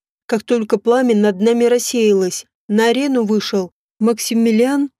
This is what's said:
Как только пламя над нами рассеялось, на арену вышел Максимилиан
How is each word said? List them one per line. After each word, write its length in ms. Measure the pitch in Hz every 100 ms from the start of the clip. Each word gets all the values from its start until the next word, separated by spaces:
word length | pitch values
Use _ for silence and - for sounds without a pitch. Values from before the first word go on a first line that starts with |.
| _ _ -
Как 180 | 220
только 340 | - 240 214 220
пламя 380 | 226 247 254 214
над 240 | 214 185
нами 240 | 220 233
рассеялось, 800 | 240 247 - 247 220 196 180 - - _ -
на 200 | 208 233
арену 360 | 247 285 254
вышел 480 | 214 214 - 196 180 _ _ -
Максимилиан 920 | 220 214 - 226 233 220 240 285 285 -